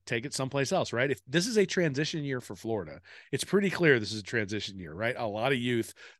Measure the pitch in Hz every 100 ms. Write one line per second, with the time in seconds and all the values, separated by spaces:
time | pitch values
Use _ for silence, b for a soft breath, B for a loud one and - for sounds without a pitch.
0 | - 117 135 - 131 139 139 185 123 117
1 | 143 127 - 160 208 214 190 - 170 135
2 | 156 165 139 127 - 101 110 110 80 73
3 | B B B 135 - 190 196 - 165 123
4 | 101 110 95 117 98 104 104 98 82 80
5 | 113 127 113 107 127 135 120 120 110 -
6 | B